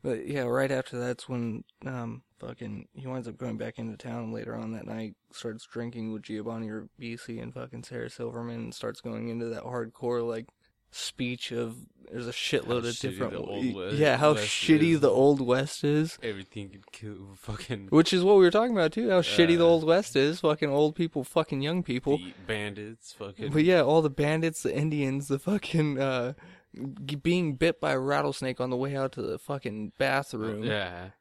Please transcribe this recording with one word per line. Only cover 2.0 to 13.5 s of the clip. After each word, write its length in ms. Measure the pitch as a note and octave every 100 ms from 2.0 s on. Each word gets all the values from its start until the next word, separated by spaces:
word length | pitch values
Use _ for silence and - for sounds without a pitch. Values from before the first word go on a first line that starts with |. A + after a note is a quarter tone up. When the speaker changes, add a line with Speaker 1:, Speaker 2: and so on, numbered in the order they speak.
| A#2 A#2 _ _
Speaker 1:
fucking, 500 | - A#2+ A2+ G#2 -
he 120 | - C3
winds 180 | B2+ A#2
up 100 | A2
going 180 | B2 A2
back 200 | A2+ -
into 180 | A2+ G#2
town 360 | B2 A#2 A2+
later 220 | A2 A2+
on 180 | A2+ A2
that 140 | A2+ -
night, 280 | A2 A2 - _
starts 340 | - A#2 A2 -
drinking 460 | A#2 A#2 A#2+ A2
with 100 | A2
Giovanni 460 | - G#2+ G#2+ A2+ A2+
Ribisi 720 | A2 - _ A#2 A#2 - A2+
and 100 | A#2+
fucking 300 | B2+ B2 A#2+
Sarah 260 | A#2+ B2 A#2
Silverman, 460 | - A#2 A#2 A#2+ A#2
and 180 | A#2
starts 260 | - A2+ G#2+
going 280 | B2 A2 A#2
into 180 | A#2 A#2
that 180 | A2+
hardcore, 600 | - B2 A2+ _ A#2+ A#2+ A#2
like, 200 | A2+ A#2+ _ _ _ _
speech 580 | - - - B2 B2 -
of, 260 | A#2+ A#2 A#2+ - _ -
there's 180 | A#2+ A#2+
a 40 |
shitload 360 | - - C3+ -
Speaker 2:
How 80 | A#2+
Speaker 1:
of 80 |
Speaker 2:
shitty 160 | A#2 A2+
Speaker 1:
different 320 | - F#2 A#2
Speaker 2:
the 60 | F#2+
Speaker 1:
w-, 140 | -